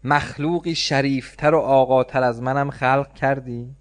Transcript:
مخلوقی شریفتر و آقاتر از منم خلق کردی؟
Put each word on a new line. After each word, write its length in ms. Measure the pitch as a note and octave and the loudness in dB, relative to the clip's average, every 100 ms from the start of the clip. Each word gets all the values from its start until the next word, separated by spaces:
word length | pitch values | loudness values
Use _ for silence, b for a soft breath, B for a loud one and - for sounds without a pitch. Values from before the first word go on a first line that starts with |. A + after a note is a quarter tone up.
مخلوقی 680 | B2+ D3 - - D3 F3 E3 | 0 -2 -2 -6 -4 -2 -4
شریفتر 800 | D#3+ - C#3 C#3 C3+ - - D3 | -4 -2 0 0 -2 -6 -2 2
و 40 | D#3+ | 2
آقاتر 640 | A#2 C3+ B2+ C3 B2 C#3 | 4 4 4 2 2 0
از 200 | B2+ A#2 | 0 0
منم 280 | B2+ C3+ C#3+ | -4 -2 -2
خلق 440 | C3+ C3 C3+ C#3 | -2 0 0 -2
کردی؟ 600 | - C3+ C#3 B2+ A#2+ B2 C3+ | -2 -2 -2 -4 -10 -10 -16